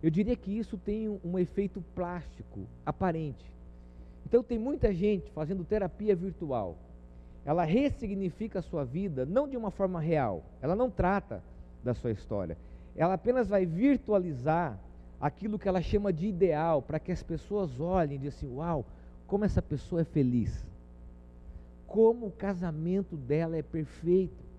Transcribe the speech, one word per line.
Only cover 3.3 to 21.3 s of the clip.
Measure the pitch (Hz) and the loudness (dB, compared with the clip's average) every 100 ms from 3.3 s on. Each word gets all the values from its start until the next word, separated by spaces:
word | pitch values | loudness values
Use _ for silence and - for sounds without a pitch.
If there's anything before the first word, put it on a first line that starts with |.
| - - - - - - - - - - | -8 -14 -18 -18 -18 -18 -18 -18 -16 4
Então | 233 | 4
tem | 226 233 | 4 -2
muita | 226 285 226 | 0 2 2
gente | 180 208 202 - | 4 2 2 -2
fazendo | - 151 190 | -6 -4 -4
terapia | 170 214 185 - 208 | -2 0 -2 -4 2
virtual. | 190 190 160 165 127 95 80 - - - - - - | 2 2 -6 -2 -2 -2 -6 -14 -18 -18 -20 -18 -12
Ela | - 165 | 0 2
ressignifica | 165 202 285 - 226 196 196 - 220 190 | 4 4 4 0 -4 -2 -2 -2 -4 -4
a | |
sua | 165 170 | -4 -4
vida, | 131 143 196 135 | -2 -2 -2 -2
não | 127 208 285 | 2 2 2
de | 254 | -2
uma | 220 | -4
forma | - 196 180 | 0 0 0
real. | 156 160 123 87 - - | 2 2 2 0 -6 -6
Ela | 135 196 | -2 2
não | 247 | 0
trata | - 185 196 - 101 - - - - | 2 2 2 -2 -10 -12 -18 -18 -6
da | 123 | -2
sua | 120 123 | -2 0
história. | 104 - 104 87 80 - - - | -2 -2 -4 -4 -6 -10 -18 -16
Ela | - 165 | 0 2
apenas | 185 214 254 214 | 2 2 2 4
vai | 202 | 2
virtualizar | 185 160 262 262 - 208 180 135 131 165 170 98 - - - - | 2 4 4 4 4 2 2 -2 2 2 2 -4 -14 -18 -18 -4
aquilo | 147 - 208 208 | -4 -2 -4 -2
que | 202 | 0
ela | 185 | 0
chama | 160 208 202 | 4 2 2
de | 165 196 | 0 0
ideal, | 180 185 151 165 156 | 4 4 4 4 2
pra | 123 156 | 2 -4
que | - | -2
as | 180 | -4
pessoas | - 165 - 208 180 123 | -4 -8 -4 -2 -2 -2
olhem | 165 185 156 139 | 0 2 2 0
e | |
digam | 139 131 | -6 -6
assim: | 143 | -8
"Uau, | 123 165 160 110 - - - - | -6 -2 -2 -2 -10 -18 -18 -2
como | 202 | 0
essa | 208 - | 2 2
pessoa | - 147 - 170 | 0 -4 -2 0
é | |
feliz. | 160 151 127 123 104 - - - - - - - - | 2 4 4 4 2 -2 -8 -12 -18 -18 -18 -18 -20